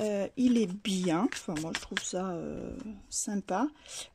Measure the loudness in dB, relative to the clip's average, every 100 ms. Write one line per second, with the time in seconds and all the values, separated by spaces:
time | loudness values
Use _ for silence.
0 | 0 2 0 4 6 6 4 0 0 2
1 | 4 4 2 0 -6 -4 -4 -6 -4 -6
2 | -4 -4 -2 -4 -6 -6 -8 -10 -10 -14
3 | -8 -6 -2 -2 0 0 0 -2 -16 -14
4 | -12